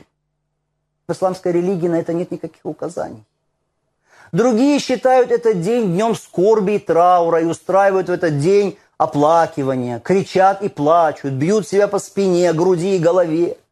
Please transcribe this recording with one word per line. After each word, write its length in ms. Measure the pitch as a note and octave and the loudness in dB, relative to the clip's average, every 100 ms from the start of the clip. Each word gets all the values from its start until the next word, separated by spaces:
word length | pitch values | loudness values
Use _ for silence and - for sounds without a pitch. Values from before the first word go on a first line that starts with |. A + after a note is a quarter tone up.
| _ _ _ _ _ _ _ _ _ _ - | _ _ _ _ _ _ _ _ _ _ -10
В 20 | |
исламской 400 | E3 F#3+ F3+ F#3 | -4 -4 -2 -2
религии 380 | F3 F3 F#3+ F3 | -2 -2 -2 -2
на 100 | E3 | -2
это 140 | E3 | -2
нет 180 | E3+ F3+ | -6 -6
никаких 300 | F3 E3 _ | -10 -12 _
указаний. 640 | - - D#3 F3 D#3 A#2 _ _ _ _ _ _ _ _ _ _ - | -14 -10 -10 -10 -12 -12 _ _ _ _ _ _ _ _ _ _ -8
Другие 480 | E3 B3 A3 C#4 C#4+ | 0 0 2 2 0
считают 520 | - B3 C4 C4 A#3+ | -2 0 2 4 2
этот 280 | A#3+ A#3 F#3+ | 0 0 0
день 280 | E3+ A#3+ G#3 | 0 0 0
днём 280 | E3+ A3+ G3 | 0 -2 -4
скорби 600 | - - G3 A3 F#3+ G3+ | -6 0 2 2 0 -2
и 40 | |
траура 640 | - D#3+ F3+ F3+ E3+ E3 | 0 2 4 4 2 0
и 40 | E3 | -2
устраивают 640 | D#3 - F#3 G3+ F#3+ F3 | -6 -2 2 2 0 -2
в 60 | |
этот 260 | F3 E3+ C#3+ | -2 -2 0
день 380 | D#3 G3+ G3+ - _ - | 2 2 0 -6 _ -4
оплакивания, 1000 | D#3 D3 D3 E3 D#3+ - C3 C3 B2 A#2 | -2 2 2 4 2 -2 -4 -4 -4 -8
кричат 640 | - F#3+ F#3 F#3 F#3+ G3 | -2 -2 0 2 2 0
и 80 | G3+ | -6
плачут, 640 | - D3 E3+ D#3+ D3 C#3 | -4 2 2 2 -2 -8
бьют 340 | C3+ D#3 G#3+ F3 | -4 -2 -2 -2
себя 220 | G3 G3+ | -2 0
по 100 | G3 | -2
спине, 540 | - - G3 F3 F3 | -6 -4 0 2 0
груди 420 | D#3+ F#3 F3 F#3 F#3+ | 2 0 0 0 0
и 40 | |
голове, 580 | E3 F3+ F3 D#3+ F3 - _ | 2 2 0 0 -4 -6 _